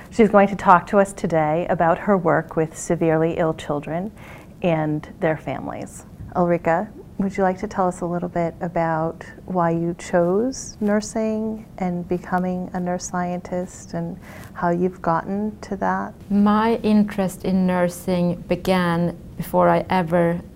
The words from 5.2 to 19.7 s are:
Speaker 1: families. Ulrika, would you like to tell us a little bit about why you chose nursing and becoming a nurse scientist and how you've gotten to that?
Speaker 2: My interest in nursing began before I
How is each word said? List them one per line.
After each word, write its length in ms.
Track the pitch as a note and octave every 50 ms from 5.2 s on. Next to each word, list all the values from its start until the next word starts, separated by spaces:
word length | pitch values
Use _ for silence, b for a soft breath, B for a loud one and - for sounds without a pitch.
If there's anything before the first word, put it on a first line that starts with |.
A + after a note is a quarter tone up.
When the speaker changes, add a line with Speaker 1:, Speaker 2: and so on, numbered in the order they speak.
| - D#3+ D#3 -
Speaker 1:
families. 680 | - - C3 - - C2+ - A2+ - - - - - - - - - - -
Ulrika, 540 | - F3 F3 F3 E3+ - E3+ E3 F3 G#3+ - - - - - - -
would 180 | G3 G3 F#3+ -
you 60 | F#3+
like 160 | F#3 F#3 F#3
to 80 | - G#3
tell 200 | - - F#3 F3+
us 140 | F3+ -
a 40 | F#3
little 220 | E3+ F3 F3 F3+ F3
bit 280 | - F3 E3+ E3 - -
about 640 | - E3+ E3+ E3+ E3 E3 E3 D#3 D#3+ D#3+ E3 - - - - - -
why 240 | - F#3 F3+ E3+ E3
you 260 | E3 E3 E3+ E3+ E3+ -
chose 760 | - - - F3 E3+ F3 F3+ G3+ A#3 C4 C4+ - - - - -
nursing 840 | G#3+ G3+ G#3 G#3+ G#3 - - A3+ A3 A3 A3 G#3+ A3 A3 A3 G#3+ - - - -
and 300 | F#3+ F3+ F3 F3 F3 -
becoming 640 | F3+ F3 - - F#3 F3+ F3+ F#3 F3+ F3+ F#3 F3+ -
a 60 | F#3
nurse 280 | F3+ F3 F3+ F3+ - -
scientist 840 | - F3+ F3+ F3 F3+ F3+ - - F#3 F3+ F3+ F#3 - - - - -
and 260 | E3+ E3+ E3+ F3+ B B B B B B B B
how 160 | - F3 F3
you've 300 | F3 F3 F3+ F#3 F3+ -
gotten 560 | - F3 E3 D#3+ - - G3 G3+ G#3+ G#3+ G#3 -
to 140 | - - G3+
that? 400 | F#3+ F#3+ F#3 F#3 F#3+ G3 G#3 - - - -
Speaker 2:
My 460 | G3+ G3+ G3+ G#3 G#3 G#3+ A3 A#3 A#3 -
interest 680 | - G#3+ G#3+ G#3 G#3 G#3 - - F#3+ F3+ F#3 - -
in 220 | F#3 F#3 F#3+ F#3 F#3
nursing 760 | F3+ F3+ F3+ F3 F3 - - F#3+ F#3 F3 F3 F3 F3 - - -
began 680 | F3+ F3 - F#3 F#3+ F3+ F3+ F3 E3+ E3+ F3 E3+ - - - - - -
before 320 | E3+ - - F3+ F3
I 160 | F3